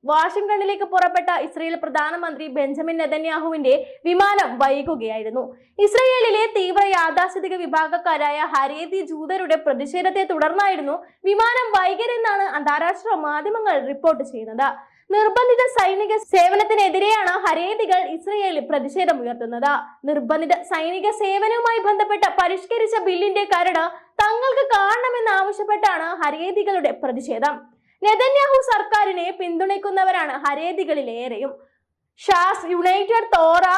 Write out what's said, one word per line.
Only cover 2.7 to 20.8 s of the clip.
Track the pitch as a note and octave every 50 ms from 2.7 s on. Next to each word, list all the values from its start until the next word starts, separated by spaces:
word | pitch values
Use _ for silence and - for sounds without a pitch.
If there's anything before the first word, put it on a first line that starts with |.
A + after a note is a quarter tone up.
| C#4 D4 D#4+ E4 E4+ E4
നെതന്യാഹുവിന്റെ | D#4+ C#4+ D4+ D#4 D#4+ E4 D#4 D#4 D#4 E4 D#4+ D#4 C#4+ B3+ C4 - C5+ - - - _
വിമാനം | E4 F4+ F4+ G4 G4+ G#4 G4+ F#4 A#3+ A#3 A#3 C4+
വൈകുകയായിരുന്നു. | C#4 C4+ C#4+ C#4 - D#4+ B3 A3+ A3 A3 A3 G#3+ A3 A3 C4 - - - _ _ _ _ - G4+
ഇസ്രയേലിലെ | G#4 G#4 A#4 C5 C5 B4+ B4+ A#4 A4+ G4+ G#4+ A4 A4 A4+
തീവ്ര | G#4+ F#4+ F4+ F4+ G4+ G4+ G4 F#4+
യാഥാസ്ഥിതിക | F4 E4 E4 D4+ F4+ F4 F#4 F#4 F#4+ F#4+ F#4 F#4 F#4 F4
വിഭാഗക്കാരായ | C#4 C#4 D#4 D#4+ D#4 E4+ F4 F4 F4+ D#4+ D4 D4 D4 D4 D4+ D4+ D#4 D#4
ഹരേതി | D4 C#4 C4+ D4 D4+ E4+ D#4+ F4+ G4 F#4 -
ജൂതരുടെ | D#4+ D4+ D#4 C#4 F#4 F#4+ F#4 D#4 D#4 D#4+ D#4+
പ്രതിഷേധത്തെ | D4+ C#4+ A#3 C#4+ C#4 D#4+ F4+ F4+ F#4+ F#4 F#4+ F#4+ -
തുടർന്നായിരുന്നു | F#4 D#4 D#4 D#4 E4+ F#4+ G4+ G4 F#4+ D#4 C#4+ C#4 D4+ F4 - - _ _ - F#4+
വിമാനം | G4+ G4+ A4+ A#4 A#4+ B4+ B4+ A4+ G#4
വൈകിയതെന്നാണ് | G4 F#4 F#4 G4 - A#4 A#4+ A#4+ A#4 A4+ A4 G4+ G4 G4 F#4+ -
അന്താരാഷ്ട്ര | D4 D4 D4+ D4 D4+ E4 E4+ F#4+ F4+ F#4 A4 G#4+ E4 D4+
മാധ്യമങ്ങൾ | D4 D4 D4 D4+ G#4 G#4+ A#4 A4 G#4 E4+ C#4 B3 C4
റിപ്പോർട്ട് | C#4 C#4 - E4 D#4 A#3 C4+ C4+
ചെയ്യുന്നത്. | - A3+ A3 A3 A3 A3+ C4+ C#4 - - - _ _ _ _ _ F#4+
നിർബന്ധിത | G#4 G#4+ G#4+ - B4 B4+ B4 A#4+ A#4 B4+ B4+ B4+
സൈനിക | A4+ F#4+ F#4 G4 F#4+ G#4+ G4+ A4 A4 G#4+ _
സേവനത്തിനെതിരെയാണ് | - F#4+ F4 F4+ G4 G4+ G#4+ G#4+ A4 G#4+ G4+ F#4+ D#4 F#4+ G4 G#4 A4 G#4+ G4+ F4+ F4+ G#4+ F#4
ഹരേതികൾ | F4 D#4+ D#4+ E4+ F#4+ A4 A4 A4+ E4+ F#4 F4+ - - D#4+
ഇസ്രയേലിൽ | E4 - G4 G#4 G#4 G4+ F#4+ E4+ D4 B3 -
പ്രതിഷേധം | - C#4+ A#3+ C#4 C#4+ F#4 F4+ F4 D#4+ C4+ A#3+
ഉയർത്തുന്നത്. | A#3+ A#3+ A#3 B3 A3+ A#3+ A#3+ C4 C#4+ C#4+ - - - - _ - C#4
നിർബന്ധിത | D4+ D4 B3 A3+ D#4 D#4 E4 D4 F4 F4 F4 -
സൈനിക | F#4 D#4+